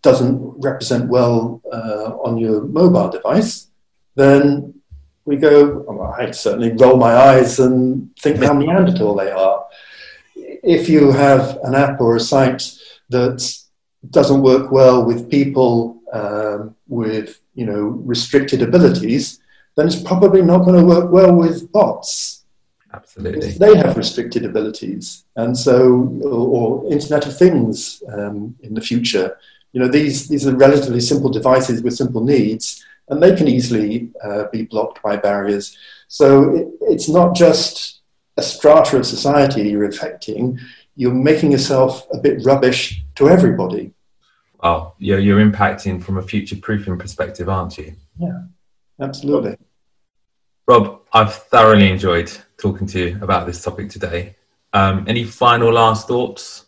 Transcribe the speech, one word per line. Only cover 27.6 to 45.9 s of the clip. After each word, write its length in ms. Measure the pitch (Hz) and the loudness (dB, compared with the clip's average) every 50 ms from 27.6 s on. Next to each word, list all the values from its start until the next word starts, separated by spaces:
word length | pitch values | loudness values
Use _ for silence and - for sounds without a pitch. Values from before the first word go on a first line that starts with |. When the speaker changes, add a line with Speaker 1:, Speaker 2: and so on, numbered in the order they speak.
| 117 110 104 - - - - _ - - | -2 -2 -4 -8 -10 -14 -16 _ -18 -14
Speaker 1:
um, 440 | 107 104 101 104 104 101 104 117 120 _ | -12 -10 -10 -10 -10 -12 -12 -14 -16 _
in 120 | - 107 110 | -16 -12 -12
the 80 | 107 | -10
future. 560 | - - 120 120 117 - - 98 92 92 - _ _ _ _ _ _ _ _ | -8 -4 -4 -4 -4 -2 -2 -2 -4 -4 -8 _ _ _ _ _ _ _ _
You 80 | 127 | -4
know, 60 | 127 | -2
these, 400 | 127 135 151 151 143 131 - - | 0 0 0 0 0 -4 -6 -6
these 200 | - 151 135 135 | -6 -6 -2 -2
are 80 | 139 127 | -2 2
relatively 440 | 127 135 135 147 143 135 127 117 120 | 4 4 6 6 2 0 -2 -4 -4
simple 300 | 117 - 147 131 139 131 | -2 -2 -2 -2 -2 -2
devices 540 | - 107 - 127 131 131 131 - 117 110 117 | -4 -2 0 2 2 2 0 -2 -6 -4 -4
with 120 | 120 120 | -6 -4
simple 280 | - 120 120 123 110 113 | -4 -6 -6 -4 -4 -2
needs, 600 | 131 143 127 104 107 110 113 - - - - _ _ _ _ _ - | 0 0 0 0 -2 -4 -6 -10 -12 -14 -16 _ _ _ _ _ -8
and 120 | 143 151 | 0 4
they 140 | 170 190 190 | 4 4 4
can 120 | 185 160 | 4 0
easily, 640 | 143 120 123 120 120 117 107 107 104 113 120 117 117 _ - - | 0 0 0 -2 -2 -2 -2 -2 -4 -4 -8 -8 -10 _ -14 -12
uh, 220 | 104 101 104 104 - | -8 -8 -6 -8 -6
be 120 | - 113 110 | -8 -10 -10
blocked 380 | - 113 107 101 - - - - | -6 -4 -4 -4 -6 -8 -8 -6
by 140 | 107 104 | -6 -4
barriers. 600 | 101 - 101 104 101 98 104 101 101 101 - _ _ - - - _ _ | -2 -2 -2 -2 -2 -2 -4 -4 -4 -6 -12 _ _ -20 -20 -20 _ _
So 480 | _ - - 147 135 139 139 139 - - | _ -2 2 4 6 6 6 6 4 2
it, 120 | - - - - - | -2 -4 -6 -10 -6
it's 280 | - - - - - 151 | -2 -2 -2 -2 -2 0
not 260 | 151 180 175 175 180 | 2 2 2 2 4
just 640 | - 175 160 - - - - - - - - - _ _ _ _ _ _ _ _ | 4 4 4 4 2 -2 -6 -8 -12 -14 -16 -18 _ _ _ _ _ _ _ _
a 40 | - | -8
strata 560 | - - - - - 147 151 160 - - - | -8 -8 -10 2 4 6 6 6 4 4 0
of 80 | 127 - | -2 -2
society 640 | - 123 - - 143 147 147 139 135 131 113 104 104 | -4 -8 -4 -4 0 2 2 2 2 0 -2 -2 -2
you're 160 | 104 104 104 | -2 -2 -4
affecting, 760 | 98 - - - - - - - - 107 107 120 127 127 - - - - _ _ _ _ | -4 -6 -10 -12 -12 -12 -14 -14 -12 -8 -6 -6 -6 -6 -10 -14 -20 -20 _ _ _ _
you're 180 | - 127 123 123 | -4 -2 -2 0
making 380 | 127 131 151 156 156 165 147 | 0 2 2 2 2 2 0
yourself 560 | 139 127 - - 139 131 131 131 - - - _ | 0 0 0 0 2 2 2 0 0 -10 -12 _
a 60 | - | -10
bit 260 | - - 143 - - 113 | -2 -2 -2 -2 0 0
rubbish 580 | 131 139 135 127 127 127 - - - - - - - - | 0 2 2 2 0 0 -2 -6 -8 -10 -14 -14 -16 -2
to 140 | - 139 151 | 2 4 4
everybody. 640 | 180 180 143 117 - - 95 90 92 107 - - _ _ _ _ _ _ _ _ _ _ _ _ _ _ | 6 4 4 2 0 -2 -4 -6 -6 -10 -10 -12 _ _ _ _ _ _ _ _ _ _ _ _ _ _
Speaker 2:
Well, 340 | - 85 82 80 82 - _ | -2 -2 -2 -2 -6 -12 _
you're, 220 | _ 95 101 95 95 | _ -4 -2 -2 0
you're 200 | 98 104 98 104 | 2 2 2 4
impacting 600 | 107 104 101 - 101 90 - - - 101 | 2 2 2 0 -2 -4 -4 -6 -8 -8